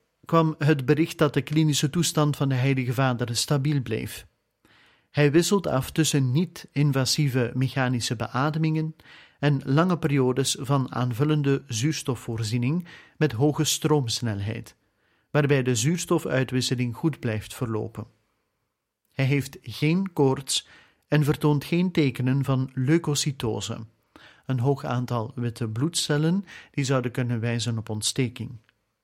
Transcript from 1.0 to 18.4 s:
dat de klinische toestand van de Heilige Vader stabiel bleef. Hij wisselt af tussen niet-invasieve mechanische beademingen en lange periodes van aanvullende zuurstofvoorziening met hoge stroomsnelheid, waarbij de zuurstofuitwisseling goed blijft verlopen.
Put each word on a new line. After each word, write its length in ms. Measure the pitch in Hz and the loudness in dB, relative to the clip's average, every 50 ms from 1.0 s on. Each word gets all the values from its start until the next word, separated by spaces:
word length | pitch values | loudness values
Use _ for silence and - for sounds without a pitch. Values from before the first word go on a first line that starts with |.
| 170 165 - - | 2 0 0 2
dat 160 | 160 143 - | 2 2 2
de 80 | 147 135 | 0 -2
klinische 480 | - 151 156 160 156 143 - 156 139 | 0 2 2 2 2 2 2 0 0
toestand 460 | - 175 160 - - 160 151 147 143 | 0 0 0 0 2 2 2 2 2
van 120 | - 147 139 | 0 0 0
de 60 | 135 | 0
Heilige 380 | 127 127 139 135 131 123 120 120 | 2 2 2 0 0 0 -2 0
Vader 440 | 123 135 131 123 117 127 110 120 | 0 2 2 0 0 -2 -4 -4
stabiel 460 | - - - 151 143 131 151 151 143 117 | -4 -2 0 0 0 2 0 0 0 -2
bleef. 440 | - 110 - - - - - - _ _ _ _ _ _ _ _ _ _ _ _ _ _ _ _ _ | -2 -4 -6 -6 -8 -10 -14 -18 _ _ _ _ _ _ _ _ _ _ _ _ _ _ _ _ _
Hij 220 | - 147 147 147 135 | 2 4 4 6 6
wisselt 340 | 170 170 - 202 196 170 | 4 4 4 2 2 2
af 240 | 156 - 131 135 - | 0 0 -2 -2 -2
tussen 420 | - 165 156 - - 143 135 123 123 | 0 0 2 2 2 2 2 2 2
niet-invasieve 1160 | 156 190 - - - - - - 139 147 147 131 135 127 - - - 147 139 120 131 120 113 - | 2 0 -2 -4 -12 -18 -6 0 2 2 2 2 2 2 0 2 2 0 2 2 0 0 0 0
mechanische 640 | 127 131 120 - 139 131 123 127 120 - - 123 | 0 -2 0 0 0 0 0 0 -2 -2 -4 -4
beademingen 800 | 113 113 - - 123 139 156 156 156 160 156 156 156 156 160 - _ - - - - - - _ _ | -4 -6 -4 -2 -2 -2 -2 0 0 0 0 0 0 -2 -4 -6 _ -18 -20 -20 -20 -20 -20 _ _
en 220 | - 147 143 135 - | 0 2 2 2 0
lange 340 | 139 135 151 170 185 180 139 | 2 2 4 4 4 2 0
periodes 580 | - 151 143 139 127 127 127 135 135 - - - | 0 0 2 2 2 2 2 0 0 -2 -2 -4
van 320 | 143 117 143 135 127 - - | -2 0 0 0 0 -2 -2
aanvullende 680 | - 127 123 117 107 147 156 156 151 143 139 139 139 - | -2 -2 -2 0 0 0 2 2 2 2 2 0 0 -2
zuurstofvoorziening 1200 | - 117 107 123 160 151 - - - 127 - - - 117 110 113 104 117 123 120 127 156 180 170 - - - - - _ | -4 -4 -2 -2 -2 -2 -2 -4 -6 -6 -6 -6 -8 -6 -6 -4 -2 -2 0 0 0 -2 -2 -4 -8 -14 -20 -20 -14 _
met 160 | - 156 147 113 | -2 -2 0 0
hoge 320 | 107 139 151 139 - 151 | 2 2 2 2 0 0
stroomsnelheid, 1120 | - - - - 151 151 147 131 113 - - - 113 104 101 98 104 104 - - - - _ _ _ _ _ _ _ _ _ _ _ | -2 -2 0 0 2 2 2 2 0 -4 -4 -4 -4 -4 -4 -4 -6 -6 -8 -10 -14 -18 _ _ _ _ _ _ _ _ _ _ _
waarbij 320 | - 147 147 135 147 135 127 | 0 2 2 4 2 2 2
de 120 | 127 127 | 2 0
zuurstofuitwisseling 1200 | 110 113 151 175 170 - - 180 160 - - 135 131 131 - 123 127 123 - 131 123 127 120 110 | 2 2 0 0 0 0 0 0 0 0 0 0 0 0 0 0 -2 -2 0 -2 -2 -2 -4 -4
goed 240 | - - 165 143 - | -2 -2 -2 -2 -2
blijft 340 | - 120 110 107 - - - | -4 -4 -4 -4 -6 -10 -10
verlopen. 520 | - 131 113 110 107 113 110 - - 110 - _ _ _ _ _ _ | -8 -6 -4 -4 -4 -6 -6 -8 -12 -14 -14 _ _ _ _ _ _